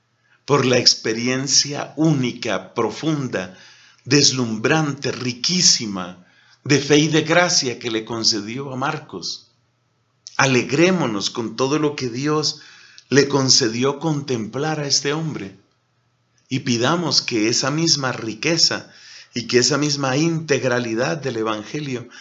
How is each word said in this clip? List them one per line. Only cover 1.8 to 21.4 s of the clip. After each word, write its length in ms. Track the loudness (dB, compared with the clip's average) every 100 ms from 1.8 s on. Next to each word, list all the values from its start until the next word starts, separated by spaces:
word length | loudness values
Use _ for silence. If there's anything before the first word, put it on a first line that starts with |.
| -8 0
única, 760 | 2 4 0 -2 -4 -4 -4
profunda, 840 | -2 -2 -2 -2 -2 -2 -4 -6 -14 -20 -20 _ _
deslumbrante, 1080 | 2 4 4 2 -2 0 2 2 0 -2 -6
riquísima, 1120 | -6 -6 -4 -4 2 4 2 -2 -6 -10 -12 _ _ _ _
de 160 | 0 2
fe 200 | 4 4
y 100 | 4
de 140 | 2
gracia 580 | 2 2 4 0 -2 -6
que 100 | -4
le 140 | -6
concedió 680 | -4 -2 -2 -2 -4 -8 -8
a 40 | -6
Marcos. 720 | -4 -6 -10 -12 -10 -12 _ _ _ _ _ _ _ _ -12 0
Alegrémonos 960 | 2 2 2 2 4 4 0 -2 -4
con 260 | -6 -6 -2
todo 240 | -2 0
lo 160 | -2 -2
que 120 | -6
Dios 500 | -4 -2 -2 -2 -6 -14 -20 -20 -18 2
le 180 | 4 4
concedió 720 | 2 4 4 4 0 -2 0
contemplar 800 | -2 -2 -2 -4 -4 -4 -4 -4
a 80 | 0
este 260 | 0 0
hombre 460 | -2 -4 -6 -10 -14 _ _ _ _ _ _ _ _ -6
y 120 | -4
pidamos 640 | 0 2 2 2 0 -2
que 260 | 0 0 0
esa 240 | 0 0
misma 400 | 0 2 2 0
riqueza 800 | -4 -8 -4 -2 2 2 0 -8 -20 -20 -20 -12
y 140 | -10 4
que 100 | 4
esa 200 | 4 2
misma 380 | 0 0 0 2
integralidad 1000 | 2 0 0 0 0 -2 -2 -2 -2 -2
del 220 | -4
Evangelio 720 | -4